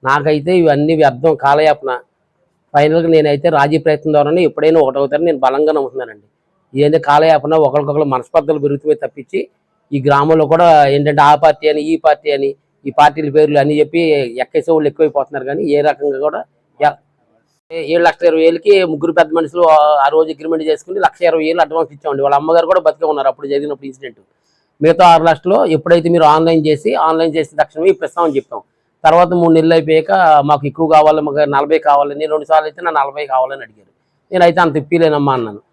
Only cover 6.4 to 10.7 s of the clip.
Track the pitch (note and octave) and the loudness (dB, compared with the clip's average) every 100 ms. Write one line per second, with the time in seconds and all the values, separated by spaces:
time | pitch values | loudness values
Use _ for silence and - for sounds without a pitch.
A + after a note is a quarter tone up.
6.4 | _ _ _ C3 D3 D#3 - D3 D#3+ D#3 | _ _ _ -2 0 0 2 2 4 2
7.4 | D3 D#3+ C#3+ C#3+ D3 C#3+ D3 B2+ A#2+ E3 | 0 0 0 0 -4 -4 -2 -4 -2 -4
8.4 | D3 D3+ C#3+ C#3 D3+ D3+ C#3 - B2+ - | -2 -4 -4 -4 -4 -4 -6 -14 -10 -10
9.4 | - _ _ _ _ C#3+ C3+ C#3 D3+ D#3+ | -10 _ _ _ _ -4 0 0 2 2
10.4 | D3 E3 F3 | 2 2 4